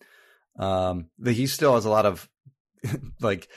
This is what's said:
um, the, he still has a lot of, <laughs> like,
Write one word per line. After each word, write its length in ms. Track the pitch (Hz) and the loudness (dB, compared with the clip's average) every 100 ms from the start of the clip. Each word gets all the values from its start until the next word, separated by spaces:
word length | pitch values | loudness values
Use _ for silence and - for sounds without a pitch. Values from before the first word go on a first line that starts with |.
| _ _ _ _ _ - | _ _ _ _ _ -8
um, 540 | 95 95 92 90 85 - | -2 0 0 -4 -8 -6
the, 120 | 120 | -2
he 140 | 113 135 | 0 -2
still 280 | - 147 120 | 2 4 4
has 100 | 107 | 4
a 60 | |
lot 160 | 107 104 | 2 2
of, 200 | 87 - _ _ _ _ _ | 0 -8 _ _ _ _ _
<laughs> 380 | - 107 - - | -8 -8 -10 -4
like, 260 | 117 95 - | -2 -2 -6